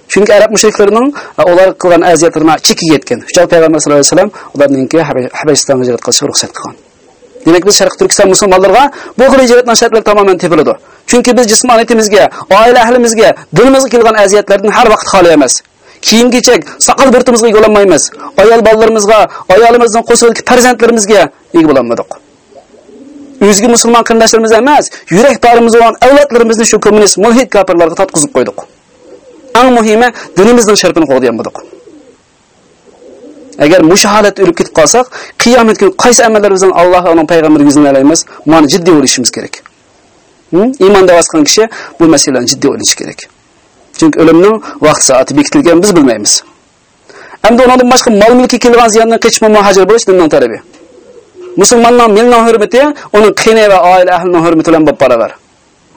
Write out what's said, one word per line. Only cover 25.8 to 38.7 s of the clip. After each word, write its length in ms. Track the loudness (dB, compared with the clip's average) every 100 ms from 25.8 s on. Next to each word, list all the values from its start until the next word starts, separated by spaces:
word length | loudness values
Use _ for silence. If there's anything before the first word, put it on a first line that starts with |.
| 2 2 2
avlodlarimizni 600 | 2 2 0 0 0 -2
shu 60 | -2
kommunist 360 | 0 2 0 0
mulhid 240 | 0 0 0
kofirlarga 420 | -2 -2 0 -2 -2
tatqizib 280 | -4 -4 -4 -4
qo'ydik. 220 | -4 -8 -20 _ _ _ -20 -20 _ -20 -8 -2
Eng 80 | 2 2
muhimi, 300 | 0 0 0 -4 -10 -2
dinimizning 380 | 2 2 2 0
sharafini 240 | 0 -2 0
qo'g'dagan 260 | 0 -2 -4
bo'ldik. 180 | -8 -12 -20 -20 -20 -20 _ _ _ _ _ _ _ _ _ _ -20 -20 -20 -20 -20 -6
Agar 220 | 0 2
mushu 280 | 2 0 0
holatda 340 | 0 -2 0
o'lib 140 | -2 -2
ketib 160 | -4
qolsak, 320 | -2 0 0 -4 -8 -20 -6
qiyomat 380 | 0 2 2 0
kuni 140 | -2 0
qaysi 240 | 0 0
amallar 260 | 0 0 0
bizdan 200 | 0 0 0
Alloh 220 | 2 2
va 60 | 0
uning 140 | 0 0
payg'ambariga 420 | 0 2 2 2
yuzini 180 | 2 2
olaymiz? 300 | 2 2 0 -4 -10 -2
Buni 200 | 0
jiddiy 240 | 2